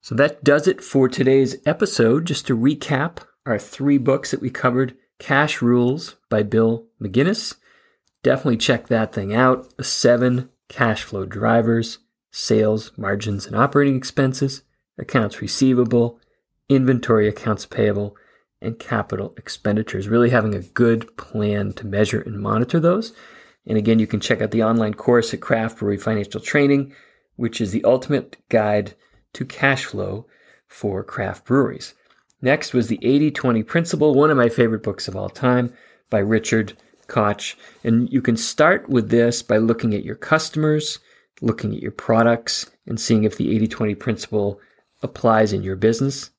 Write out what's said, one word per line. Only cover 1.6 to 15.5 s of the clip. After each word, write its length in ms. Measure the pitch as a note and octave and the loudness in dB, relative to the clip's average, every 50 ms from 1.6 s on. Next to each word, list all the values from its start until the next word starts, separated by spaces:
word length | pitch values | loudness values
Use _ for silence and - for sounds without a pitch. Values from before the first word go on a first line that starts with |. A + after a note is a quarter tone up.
| _ | _
episode. 600 | - - - G#3+ G3 - - A#2+ A2+ A#2+ D3+ E3 | -2 0 0 -2 -2 2 2 4 4 4 2 0
Just 200 | E3+ C#3+ - - | -2 -4 -4 -2
to 100 | - C3 | -2 -2
recap, 640 | A2+ A#2 C#3 D3+ C#3 - - D3+ C3 D3 E3+ - - - _ _ _ _ | 2 2 0 0 0 -4 -4 -2 -2 -2 -4 -8 -12 -20 _ _ _ _
our 120 | C3+ A2+ | -4 -4
three 400 | G#2 - - - - C3+ C#3+ C#3+ | -4 -4 -10 -10 -2 2 2 2
books 340 | C#3 A#2+ C3 C3+ C3+ - - | 4 4 2 0 0 0 -6
that 100 | - - | -6 -4
we 80 | - B2+ | -6 -8
covered, 460 | - - - C3+ A#2+ B2+ C3+ B2+ - _ _ _ _ _ | -6 -2 -2 0 2 2 0 -2 -4 _ _ _ _ _
Cash 420 | - - C#3 C#3 D3+ D3+ - - | -4 0 2 2 2 0 -2 -2
Rules 560 | B2+ A#2+ B2 B2 A#2+ B2 C3+ D#3+ E3+ - - _ _ _ | 2 2 4 4 2 0 -2 -4 -8 -14 -18 _ _ _
by 140 | A2+ G#2+ G#2+ | -2 -2 0
Bill 420 | G2+ G#2+ A2 A2+ A2+ A#2 A2+ - _ _ _ | 2 2 2 2 2 0 -2 -8 _ _ _
McGinnis. 540 | G#2+ G2+ F#2 A#2 C#3+ F3+ G#3+ - - - - _ _ _ _ _ _ _ _ _ _ _ _ _ | -10 -2 0 0 2 2 0 -2 -6 -10 -12 _ _ _ _ _ _ _ _ _ _ _ _ _
Definitely 360 | - B2+ C3 C3+ - C#3+ A#2 | 0 0 0 2 2 0 0
check 300 | A2+ - - B2 A2+ - | 0 2 0 0 0 0
that 260 | - A#2+ A2+ A2 A2 - | -2 -2 -2 -2 -2 -4
thing 200 | A2+ G2 G2 G#2 | -8 -6 -2 0
out. 440 | A#2 B2+ B2+ B2+ B2+ - - _ | 2 4 4 2 0 -4 -16 _
The 80 | - A#2 | -10 -6
Seven 640 | - - - - B2 A#2+ A#2 B2+ B2+ B2 B2 B2+ - _ _ _ | -6 -4 2 4 4 4 4 4 0 0 0 -4 -8 _ _ _
Cash 360 | _ - - C3 A#2 G#2+ - - | _ -4 -2 0 0 0 -2 -6
Flow 220 | - - G2 F#2+ | -10 -8 -8 -8
Drivers, 760 | F#2 F#2+ G2+ A2 A2+ A2+ A#2 A2 A2+ A2+ A#2 A2+ - - - _ _ _ _ _ _ | -8 -6 -2 0 2 4 4 4 2 2 0 0 -4 -8 -16 _ _ _ _ _ _
Sales, 640 | - - - - A2+ A2 G#2+ G#2+ G#2+ A2 - - _ | -12 -10 -2 0 2 2 2 2 0 -2 -4 -10 _
Margins, 500 | - G#2+ G2 G2+ G2+ G#2 G#2+ G2+ G2+ - | -8 -6 -4 -4 -4 -4 -6 -6 -6 -8
and 80 | - A2 | -6 0
Operating 400 | G#2+ B2 C#3 - D3 C#3+ C#3+ C3+ | 0 0 2 2 2 2 2 0
Expenses, 680 | B2+ - - - - C3+ C3 C3 - C#3 C3+ - - _ _ _ _ _ _ _ | -2 -4 -4 -2 0 0 0 0 -2 -4 -4 -4 -8 _ _ _ _ _ _ _
Accounts 440 | - - - - C3 G#2+ G2+ - - | -14 -14 -2 -2 0 0 0 -4 -8
Receivable, 800 | A2 A2 | -8 -8